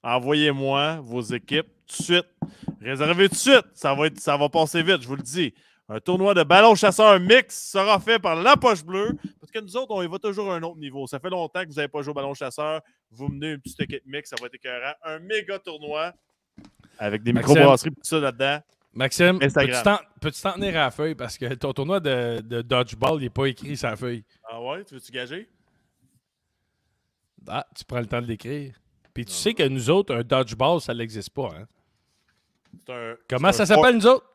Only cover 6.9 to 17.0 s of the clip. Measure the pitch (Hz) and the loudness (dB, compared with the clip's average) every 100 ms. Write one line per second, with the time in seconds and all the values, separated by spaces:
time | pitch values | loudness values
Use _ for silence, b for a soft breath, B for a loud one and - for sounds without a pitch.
6.9 | 185 214 190 180 240 254 - - 196 196 | 6 8 8 8 6 4 -12 -6 -2 2
7.9 | 202 208 226 180 165 208 285 254 196 156 | 2 2 0 0 2 6 6 6 0 -4
8.9 | 190 214 294 196 B 156 220 208 220 254 | -6 -4 -6 -10 B -14 -12 -8 -10 -6
9.9 | 208 175 185 214 202 202 175 165 165 143 | -6 -6 -6 -6 -6 -6 -6 -8 -12 -14
10.9 | 135 131 139 170 185 160 185 180 147 143 | -12 -10 -10 -6 -6 -6 -8 -8 -6 -6
11.9 | 151 143 143 139 139 135 135 151 156 _ | -6 -8 -6 -8 -8 -10 -6 -6 -6 _
12.9 | _ _ 113 143 139 151 147 - - 143 | _ _ _ -10 -8 -10 -10 -14 -10 -8
13.9 | 139 135 143 147 135 123 135 131 123 131 | -8 -12 -14 -10 -12 -12 -14 -12 -10 -10
14.9 | 151 165 156 180 214 185 196 180 151 147 | -10 -12 -14 -6 -8 -6 -10 -10 -14 -8
15.9 | 151 170 _ _ _ _ - - _ _ | -6 -6 _ _ _ _ -20 -20 _ _
16.9 | _ | _